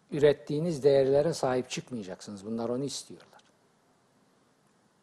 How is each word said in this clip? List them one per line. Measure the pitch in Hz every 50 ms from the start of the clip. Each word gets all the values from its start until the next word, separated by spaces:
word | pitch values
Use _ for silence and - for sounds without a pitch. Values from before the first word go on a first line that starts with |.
| _ _
ürettiğiniz | 185 147 139 147 139 - - - 147 147 160 175 160 131 120
değerlere | 143 139 139 135 135 139 143 147 170 151
sahip | - - 131 127 127 123 -
çıkmayacaksınız. | - 165 - - 127 117 95 92 90 - - - 104 98 95
Bunlar | 110 113 117 117 117
onu | 120 127 143
istiyorlar. | 135 - - - - - - - _ _ - _ _ _ _ _ _ _ _ _ _ _ _ _ _ _ _ _ _ _ _ _ _ _ _ _ _ _ _ _ _ _ _